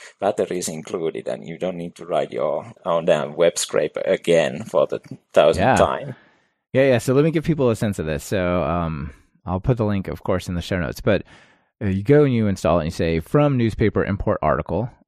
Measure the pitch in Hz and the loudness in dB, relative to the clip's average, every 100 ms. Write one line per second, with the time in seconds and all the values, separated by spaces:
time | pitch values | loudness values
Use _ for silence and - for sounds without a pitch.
0 | - _ 98 107 - 90 87 78 - 98 | -20 _ -4 -2 -2 -4 -6 -8 -8 -4
1 | 80 57 - 64 52 82 90 87 87 - | -4 -4 -8 -10 -10 -8 -6 -6 -10 -12
2 | 85 80 71 60 73 76 110 - 92 82 | -4 -2 -2 -4 -4 -4 -8 -10 -2 0
3 | 85 76 71 73 85 - - - 76 - | 2 0 0 2 2 2 -2 -2 -2 -2
4 | - 92 - 82 71 69 - - 69 - | -2 -2 2 2 2 -2 -2 0 0 -2
5 | - - _ - 78 85 117 110 85 69 | -10 -20 _ 4 4 4 4 4 4 2
6 | 139 - _ _ _ _ _ 127 135 117 | -8 -14 _ _ _ _ _ 2 4 2
7 | - 131 160 156 170 143 123 107 110 98 | 2 2 2 0 0 2 2 2 -2 -2
8 | 78 76 - 101 90 90 73 87 82 73 | -4 -4 -2 -2 0 0 0 -2 -2 -6
9 | 73 - _ _ - 92 135 120 107 101 | -10 -14 _ _ -6 -2 0 0 0 -2
10 | 90 73 - 92 - 87 - 92 67 - | -4 -8 -4 -4 -2 -6 -4 -4 -4 -4
11 | - 90 - - _ _ _ _ 101 95 | 0 0 -2 -16 _ _ _ _ -4 -2
12 | 101 147 143 117 107 95 85 85 78 - | 4 4 4 2 0 0 2 2 0 -2
13 | 82 82 - 147 147 127 113 - 107 98 | -2 -2 0 2 2 2 0 0 0 0
14 | 82 95 - 95 76 69 - 85 120 - | -2 -2 -2 -2 0 0 -2 -4 -4 -10